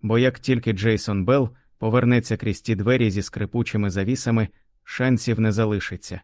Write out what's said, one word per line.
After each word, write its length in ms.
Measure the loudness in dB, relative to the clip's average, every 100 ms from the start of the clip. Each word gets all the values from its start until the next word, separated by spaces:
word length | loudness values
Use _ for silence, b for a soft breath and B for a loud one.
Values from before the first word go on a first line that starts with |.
бо 180 | 0 2
як 200 | 2 0
тільки 340 | 0 0 0
Джейсон 520 | 0 2 0 0 -2 2
Белл 240 | 2 2 b b _
повернеться 600 | 0 2 4 2 2 -4
крізь 240 | -2 -4
ті 140 | -4 -2
двері 360 | 0 2 2
зі 100 | 0
скрипучими 680 | -4 -6 -6 -4 -2 -2 -2
завісами, 580 | -2 -2 -2 0 0 0 _ _ _
шансів 560 | -16 -2 0 2 0 0
не 120 | 0
залишиться. 720 | 2 0 -2 -6 -10 -12 -14